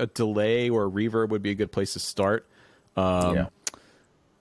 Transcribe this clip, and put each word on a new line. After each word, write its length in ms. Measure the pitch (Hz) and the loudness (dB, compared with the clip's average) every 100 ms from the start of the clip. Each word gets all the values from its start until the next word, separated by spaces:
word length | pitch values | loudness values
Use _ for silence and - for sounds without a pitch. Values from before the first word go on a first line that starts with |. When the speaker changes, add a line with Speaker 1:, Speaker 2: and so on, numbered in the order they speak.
Speaker 1:
a 60 | 117 | -6
delay 600 | - 110 104 107 120 120 | -2 0 2 2 2 2
or 160 | 113 101 | 2 0
a 40 | |
reverb 380 | 98 110 113 110 | 0 0 0 0
would 160 | 107 | 0
be 80 | 101 | -2
a 20 | |
good 160 | 101 104 | -2 -2
place 220 | - 98 | -2 -4
to 80 | 87 | -6
start. 440 | - - 98 113 - _ - _ _ - | -8 0 0 0 -4 _ -20 _ _ -2
Um, 400 | 92 90 90 90 | 0 2 2 0
Speaker 2:
Yeah. 100 | 90 - - - _ _ _ _ _ _ | -4 -8 -14 -14 _ _ _ _ _ _